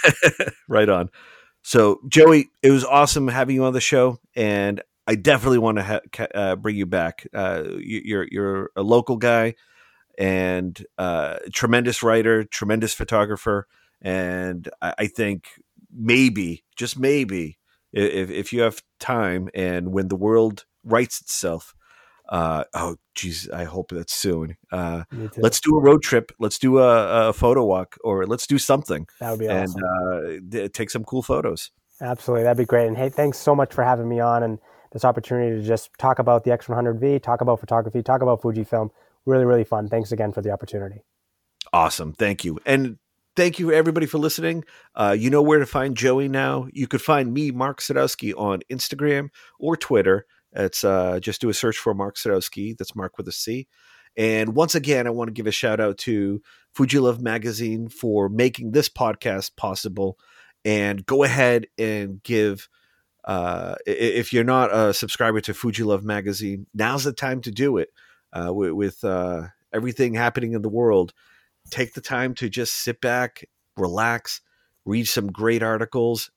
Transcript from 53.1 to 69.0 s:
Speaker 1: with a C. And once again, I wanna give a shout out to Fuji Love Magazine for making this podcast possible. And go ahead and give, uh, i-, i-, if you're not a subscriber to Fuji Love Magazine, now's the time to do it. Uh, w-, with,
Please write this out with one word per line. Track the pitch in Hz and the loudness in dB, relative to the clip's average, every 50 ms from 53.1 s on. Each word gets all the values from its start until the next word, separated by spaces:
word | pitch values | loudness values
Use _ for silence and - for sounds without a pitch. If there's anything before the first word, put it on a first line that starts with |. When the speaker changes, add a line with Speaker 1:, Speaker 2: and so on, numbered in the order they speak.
| _ | _
Speaker 1:
with | - 92 | -12 -12
a | 90 - | -12 -10
C. | - - 110 117 131 135 _ _ _ _ _ _ _ _ _ - | -10 -8 -8 -8 -10 -10 _ _ _ _ _ _ _ _ _ -4
And | 113 113 110 107 110 110 110 110 | -2 0 0 2 0 -2 0 2
once | 143 170 160 - | 2 2 2 0
again, | 160 131 147 143 127 120 | -2 0 0 0 0 0
I | 120 | -2
wanna | 117 120 117 113 107 | -4 -4 -6 -8 -8
give | 117 107 | -6 -4
a | 107 | -4
shout | - - - 113 107 110 | -4 -2 -2 0 0 0
out | 107 104 98 - | 0 -2 -2 -4
to | - 123 110 104 101 98 101 104 _ _ _ _ _ _ - | -4 -2 0 0 0 -2 -2 -4 _ _ _ _ _ _ 0
Fuji | - 135 120 135 143 | 0 0 2 4 4
Love | 127 123 117 120 | 4 2 2 0
Magazine | 120 110 113 117 104 120 107 110 120 110 110 113 117 110 | -4 -4 -4 -4 -4 -6 -6 -4 -6 -4 -4 -6 -8 -10
for | - - 123 113 104 104 98 98 | -12 -6 -4 0 0 0 0 0
making | 107 113 127 127 - - 120 110 | 0 2 0 0 0 -2 -10 -2
this | 113 151 156 | 0 0 0
podcast | - _ - 127 110 107 - - 117 95 98 - - _ | 0 _ -2 -2 -2 -2 -4 -4 -4 -4 -4 -6 -10 _
possible. | - - 101 95 - - 107 92 101 98 95 95 _ _ _ _ _ - _ _ _ - | -8 -6 -6 -6 -6 -8 -8 -4 -4 -4 -4 -4 _ _ _ _ _ -20 _ _ _ -2
And | 107 107 104 101 101 101 98 92 | -2 0 0 0 -2 -4 -6 -4
go | - 135 139 143 | 0 2 4 4
ahead | 131 123 139 127 123 120 117 110 _ _ | 4 4 4 4 4 4 2 0 _ _
and | - 110 110 107 104 101 98 95 98 _ | -6 -4 -4 -2 -4 -6 -8 -10 -12 _
give, | - 120 107 107 104 98 95 - _ _ _ _ _ _ _ _ _ _ _ - | -2 0 2 2 0 -2 -4 -12 _ _ _ _ _ _ _ _ _ _ _ -8
uh, | - 95 90 87 90 87 87 87 90 - - - | -6 -4 -4 -4 -4 -4 -6 -6 -8 -10 -8 -4
i-, | - | -4
i-, | 101 | -2
if | - 117 113 92 120 113 - 127 | 0 0 0 0 -2 -4 0 0
you're | 117 117 | 0 2
not | 127 131 131 123 98 101 | 4 4 4 4 4 2
a | 110 110 104 98 | 2 2 2 2
subscriber | - 117 101 - - 117 113 110 110 | 0 -4 -6 -2 0 0 0 0 -2
to | - - 101 | -4 -6 -8
Fuji | - - 117 101 113 113 | -4 -4 -4 -4 -2 0
Love | 104 101 98 101 | 0 0 0 -2
Magazine, | 107 104 104 98 104 98 101 107 98 98 95 104 _ - | -4 -6 -4 -4 -6 -6 -6 -6 -8 -8 -10 -12 _ -4
now's | 107 107 117 135 143 131 | -2 -2 -2 -2 -2 -4
the | 143 120 | -4 -4
time | - 135 131 131 127 | -4 -6 -6 -6 -6
to | 117 120 | -8 -10
do | 98 110 139 143 120 | -4 -2 0 0 2
it. | 90 78 - _ _ _ _ _ _ _ _ - | 0 -2 -4 _ _ _ _ _ _ _ _ -10
Uh, | 82 87 | -8 -6
w-, | 87 92 101 98 85 80 | -4 -2 -2 -2 -2 -2
with, | 101 101 95 - - | -2 -4 -4 -4 -4